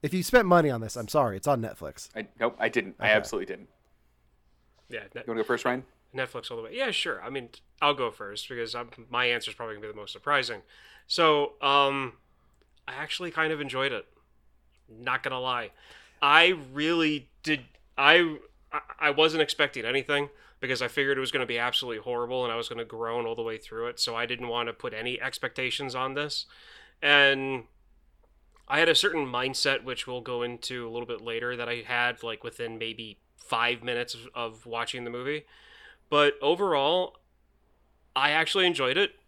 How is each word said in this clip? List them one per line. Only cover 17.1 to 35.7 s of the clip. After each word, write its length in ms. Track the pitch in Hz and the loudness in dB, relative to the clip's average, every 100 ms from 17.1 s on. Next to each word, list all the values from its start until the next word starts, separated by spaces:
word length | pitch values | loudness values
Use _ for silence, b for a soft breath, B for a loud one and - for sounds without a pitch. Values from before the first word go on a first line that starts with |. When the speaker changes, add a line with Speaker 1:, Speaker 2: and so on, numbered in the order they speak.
| 147 123 _ | 0 -8 _
Speaker 3:
did. 180 | - 151 123 _ _ - | -2 -2 -4 _ _ 2
I 420 | 143 170 170 151 - _ _ | 8 8 6 -4 -16 _ _
I, 100 | 147 - - | -8 -8 -2
I 100 | 151 | 0
wasn't 300 | 143 160 160 | 4 4 4
expecting 420 | 147 - 143 127 113 | -2 0 -2 0 -2
anything 440 | 131 131 143 143 b b b | -4 0 -2 -2 b b b
because 220 | 131 127 | -4 -4
I 60 | 120 | -2
figured 300 | - 139 135 | -2 0 0
it 40 | |
was 100 | 131 | -2
gonna 140 | 139 123 | -4 -2
be 140 | 117 | -2
absolutely 420 | 120 120 123 110 | 0 -2 -4 -8
horrible 400 | 123 120 120 127 | -6 -6 -4 -2
and 80 | 123 | -2
I 40 | 117 | -2
was 120 | 117 | -4
gonna 160 | 117 113 | -8 -10
groan 400 | 113 113 117 113 | -6 -4 -4 -4
all 100 | 117 | -4
the 60 | |
way 140 | 113 110 | -6 -8
through 300 | - 113 117 | -12 -8 -8
it, 120 | 120 | -4
so 160 | - 117 | -4 -2
I 100 | 117 | -4
didn't 220 | 120 123 | -4 -4
wanna 260 | 117 117 | -4 -4
put 200 | 113 131 | -6 -8
any 280 | 110 117 123 | -6 -6 -4
expectations 720 | 131 - 131 - 127 - 139 127 | -6 -6 -8 -4 -6 -4 -6 -4
on 180 | 131 135 | -4 -4
this. 300 | 147 143 - B B B B B | -6 -6 -10 B B B B B
And 640 | 143 143 139 139 135 131 110 _ _ _ _ _ _ _ _ _ _ | 6 8 8 6 0 -6 -8 _ _ _ _ _ _ _ _ _ _
I 120 | 147 | 4
had 100 | 160 | 4
a 60 | 160 | 4
certain 300 | 202 165 135 | 2 0 -4
mindset, 580 | 123 131 131 143 135 | -2 -2 0 0 0
which 240 | 123 123 - | -4 -10 -8
we'll 140 | 123 | -10
go 200 | 117 123 | -6 -4
into 460 | 120 120 - 127 117 | -4 -6 -10 -8 -8
a 20 | |
little 160 | 117 120 | -8 -8
bit 140 | 113 | -8
later, 340 | 117 117 120 123 | -6 -4 -4 -4
that 140 | 120 | -6
I 140 | 120 110 | -6 -2
had, 340 | 123 123 117 | 0 0 -2
like, 200 | 117 110 | -8 -8
within 340 | 117 - 117 113 | -10 -8 -10 -8
maybe 400 | 113 113 110 101 _ _ | -10 -10 -14 -18 _ _
five 440 | - 117 120 120 | -4 0 0 0
minutes 300 | 120 120 120 | -4 -4 -4
of, 80 | 120 120 120 | -10 -12 -8
of 300 | 117 110 120 | -8 -10 -10
watching 400 | 113 117 127 120 | -6 -6 -6 -8
the 40 | |
movie. 360 | 120 127 151 - b b | -8 -6 -8 -10 b b